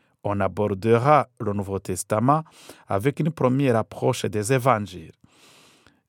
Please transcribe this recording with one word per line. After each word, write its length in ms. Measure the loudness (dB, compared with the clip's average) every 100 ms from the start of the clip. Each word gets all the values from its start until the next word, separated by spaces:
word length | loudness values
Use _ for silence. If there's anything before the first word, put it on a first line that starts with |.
| _ _
on 160 | -6 -2
abordera 880 | -2 -2 -2 -2 4 4 6 4 2 -6
le 100 | -6
Nouveau 280 | -4 -4 -6
Testament 640 | -6 -8 -2 0 2 0 -2 -18 -20 -20 -6
avec 320 | -2 -2 -2
une 120 | -4
première 440 | 0 0 2 2 0
approche 480 | -2 -4 -2 -2
des 300 | -4 -4 0
évangiles. 580 | 0 2 2 0 -12 -18 -20 _ _ _ -20 _ _ _ _